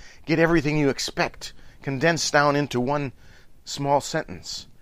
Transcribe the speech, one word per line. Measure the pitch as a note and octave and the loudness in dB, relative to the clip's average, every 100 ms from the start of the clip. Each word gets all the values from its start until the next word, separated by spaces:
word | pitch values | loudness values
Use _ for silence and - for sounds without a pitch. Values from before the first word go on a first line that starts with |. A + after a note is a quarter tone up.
| - - - | -12 -16 -2
get | D#3+ | 2
everything | E3 E3 D3 D3+ | 4 4 2 2
you | C#3+ | 2
expect | B2+ - - D#3+ - - - - - | 0 -4 -2 -4 -4 -14 -16 -18 -12
condensed | - C3+ D#3+ E3 - | -8 0 2 2 2
down | D3 D3 C#3+ | 4 4 2
into | C#3+ B2 | 0 0
one | B2 D3 C#3 - - - - - | 0 -2 -4 -8 -18 -20 -20 -20
small | - - C#3 C#3+ | -12 -6 0 0
sentence. | - D#3+ - F2+ - - - - | 0 -4 -6 -10 -12 -12 -14 -20